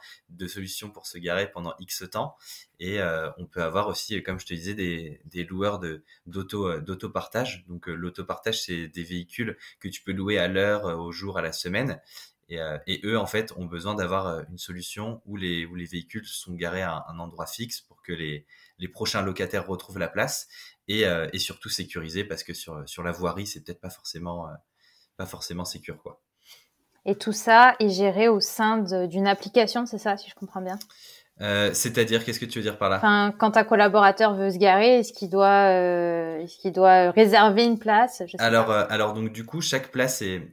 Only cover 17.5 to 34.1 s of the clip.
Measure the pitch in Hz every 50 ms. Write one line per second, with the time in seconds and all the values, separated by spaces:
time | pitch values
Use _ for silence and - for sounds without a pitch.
17.5 | - - 117 - - - - _ _ _ _ - 87 80 82 76 76 73 - _
18.5 | _ _ _ _ _ _ 87 87 - - 110 107 - 107 95 95 92 - 95 90
19.5 | - 98 87 95 95 87 - - 95 95 87 - - 98 117 143 - - - -
20.5 | - - - - - _ _ - 101 110 107 92 87 82 80 76 82 95 - -
21.5 | 87 - - 104 - - 90 - - 87 80 80 80 95 101 - 82 82 - -
22.5 | 85 - - 85 80 76 71 - - - 85 87 87 87 90 87 82 95 101 101
23.5 | - - - - 87 - - 92 - - - - - 82 85 87 87 85 82 78
24.5 | 76 76 _ _ _ _ _ _ _ _ _ _ _ - 95 - - 90 - -
25.5 | 87 87 90 - - 80 - - 76 - _ - - _ _ _ _ _ _ _
26.5 | - - _ _ _ _ _ _ _ _ _ 196 202 202 - 220 208 - - 233
27.5 | 226 233 247 254 254 - 220 208 185 180 202 196 180 190 220 233 220 202 - -
28.5 | - - 220 214 226 220 208 180 190 185 180 175 160 190 196 202 196 196 - 202
29.5 | - 247 226 214 - 240 247 233 - 202 - 214 196 202 - - - - 196 190
30.5 | - 190 185 185 185 202 - - _ - - - - - _ _ _ - 101 104
31.5 | 101 101 104 101 - - - 127 120 123 113 113 113 113 113 - 113 - 123 113
32.5 | - 117 104 107 101 - 104 95 95 98 - 214 208 208 202 202 202 - 226 214
33.5 | 208 220 214 220 233 202 208 202 190 214 202 196